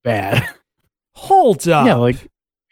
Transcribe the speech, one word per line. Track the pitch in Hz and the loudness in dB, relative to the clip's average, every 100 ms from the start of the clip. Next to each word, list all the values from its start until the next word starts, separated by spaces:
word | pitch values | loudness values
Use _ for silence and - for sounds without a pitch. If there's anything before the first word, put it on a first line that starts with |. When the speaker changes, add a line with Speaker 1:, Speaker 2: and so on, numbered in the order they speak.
Speaker 1:
bad. | 123 110 98 127 - - _ _ | -4 -6 -4 -4 -6 -12 _ _
<laughs> | _ _ _ | _ _ _
Speaker 2:
Hold | - - 392 302 180 170 | -20 0 2 2 0 0
up. | 156 139 | 0 2
Speaker 1:
Yeah, | 131 | 2
like | 120 131 - _ _ _ _ | 0 -2 -10 _ _ _ _